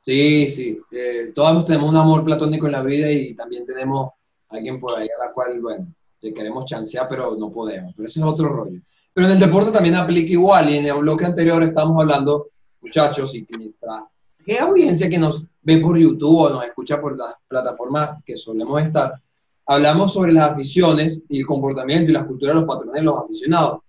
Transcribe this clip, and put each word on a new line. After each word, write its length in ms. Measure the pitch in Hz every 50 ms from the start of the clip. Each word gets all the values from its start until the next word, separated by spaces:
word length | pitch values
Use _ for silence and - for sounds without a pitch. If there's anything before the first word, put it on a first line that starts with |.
Sí, 480 | _ - 131 139 147 151 151 151 143 135
sí. 300 | 135 127 127 117 107 107 - _ -
Eh, 400 | 123 123 123 120 120 117 110 -
todos 300 | - 147 160 165 170 165
tenemos 260 | 160 160 147 147 151
un 60 | 156
amor 280 | 160 160 160 156 156 156
platónico 420 | 156 156 139 160 151 156 156 156
en 60 | 147 139
la 100 | 135 131
vida 280 | 135 143 147 156 151
y 240 | 147 143 131 120 113
también 320 | 107 117 117 123 123 123
tenemos 460 | 127 127 131 131 135 139 139 131 - _ _ _ _ _ _ _ _
alguien 320 | 110 110 110 127 127 131
por 180 | 127 123 117 113
ahí 80 | 113
a 200 | 110 - 117 123
la 60 | 120 -
cual, 280 | 127 127 123 123 120
bueno, 260 | 117 117 107 185 185 170 - _ _ _ _ _
le 140 | - 110 107
queremos 300 | 110 107 107 113 127 131
chancear, 440 | - - 113 110 - - 123 127 127
pero 280 | 135 127 127 120 110
no 160 | 107 110 110 -
podemos. 420 | 117 113 107 98 185 - 90 -
Pero 120 | - -
ese 140 | - - 156
es 60 | 156
otro 220 | 156 151 156 160 147
rollo. 320 | - 117 107 - - - _ _ _ _ _ _ _
Pero 140 | 185 180
en 80 | 185 196
el 60 | 190
deporte 320 | 175 160 165 196 202 220 214
también 240 | 214 180 170 170
aplica 360 | 180 175 160 170 170 165 160 185
igual, 380 | 170 180 196 196 175 156 147
y 60 | 147
en 100 | 147 147
el 80 | 147 143
bloque 300 | 147 147 156 156 160 175
anterior 380 | 175 175 170 165 165 165 165 160
estábamos 380 | 160 160 156 156 160 165 160
hablando, 480 | 156 151 143 139 135 143 147 147 147 - _ _ _ _ _ _
muchachos, 540 | _ 120 - 156 151 131 - 139 135 - 127
y 100 | 117 104
que 140 | _ 110 113
mientras, 460 | 110 107 - _ - - 110 110 - _ _ _ _ _ _ _ _
qué 120 | - 214 247
audiencia 520 | 285 359 392 370 320 - 175 160 185 165
que 80 | 165 175
nos 260 | 160 156 147 - - - _ _ _
ve 160 | 156 160 160
por 200 | 160 170 175 165
YouTube 400 | 160 - - - 147 147 165 165
o 120 | 156 143
nos 140 | 135 123 120
escucha 360 | 120 - - 127 - 147 147
por 180 | 151 147 131 127
las 160 | 120 117 - _ _
plataformas 760 | _ 131 127 127 123 120 120 123 127 139 151 151 147 - - _
que 120 | - 120
solemos 440 | 110 - 113 110 110 113 - 139 151
estar, 400 | 156 160 156 151 139 - - - _ _ _ _ _ _ _ _ _
hablamos 480 | - 139 143 151 147 156 170 196 196 -
sobre 180 | 202 185 170 165
las 200 | 160 151 147 147
aficiones 680 | 139 135 135 - 180 180 165 151 147 156 165 156 - - _
y 120 | 143 135
el 60 | 131
comportamiento 640 | - 147 135 135 135 135 127 127 131 147 165 165 156
y 40 | 151
la 120 | 135 -
cultura 260 | - 131 123 139 139 156
de 80 | 160
los 80 | 160 156
patrones 260 | 131 - - 113 131
de 80 | 151 156
los 200 | 160 143 - -
aficionados. 580 | - - - - 151 165 170 156 143 - - _